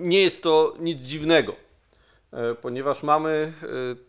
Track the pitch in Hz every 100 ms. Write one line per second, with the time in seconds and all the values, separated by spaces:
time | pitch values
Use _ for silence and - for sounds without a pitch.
0 | 175 190 180 - 165 156 156 - 165 147
1 | 127 151 156 160 104 - _ _ _ _
2 | _ _ _ - 117 117 123 127 139 -
3 | 147 156 156 156 156 156 160 127 127 123